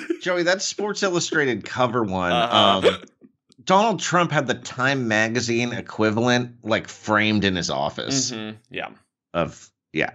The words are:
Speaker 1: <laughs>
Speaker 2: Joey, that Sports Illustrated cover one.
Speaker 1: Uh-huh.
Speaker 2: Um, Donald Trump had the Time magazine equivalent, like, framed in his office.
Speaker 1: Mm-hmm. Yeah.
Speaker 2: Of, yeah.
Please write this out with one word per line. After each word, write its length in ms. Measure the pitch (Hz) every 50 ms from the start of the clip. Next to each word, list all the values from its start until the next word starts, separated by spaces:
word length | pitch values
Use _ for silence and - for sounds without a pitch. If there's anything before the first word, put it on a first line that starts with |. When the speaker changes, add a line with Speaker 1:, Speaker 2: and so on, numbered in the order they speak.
| - -
Speaker 1:
<laughs> 100 | 339 -
Speaker 2:
Joey, 220 | - 180 180 175 170
that 180 | 170 185 196
Sports 400 | - - - - 202 208 202 -
Illustrated 640 | 202 190 175 170 - - 165 160 143 131 120 104 -
cover 380 | - - - 127 120 110 123 113
one. 280 | 101 92 92 90 87 -
Speaker 1:
Uh-huh. 540 | 120 113 120 110 107 101 101 98 95 92 -
Speaker 2:
Um, 100 | - - - - _ _ - - _ _ _ _ _ - -
Donald 360 | - 185 196 214 233 208 160
Trump 320 | - - 165 175 170 160
had 140 | 147 151 139
the 80 | 117 120
Time 540 | 120 - - - - 123 135 143 139 127 113
magazine 680 | 107 107 110 113 113 123 120 117 117 117 120 120 113
equivalent, 800 | - 92 - - - 110 110 104 113 117 123 123 123 120 120 120 -
like, 260 | - 107 110 101 - -
framed 560 | - - - - 107 104 107 107 107 104 98
in 120 | 98 95
his 160 | 90 82 -
office. 580 | 73 67 71 76 - - 55 55 135 135 127 120
Speaker 1:
Mm-hmm. 260 | 123 110 107 107 110 107 _ -
Yeah. 200 | - 92 82 - - - _ _ _ _ _ _ -
Speaker 2:
Of, 380 | 85 82 76 - - - - _ _ _ _
yeah. 200 | - 76 73 -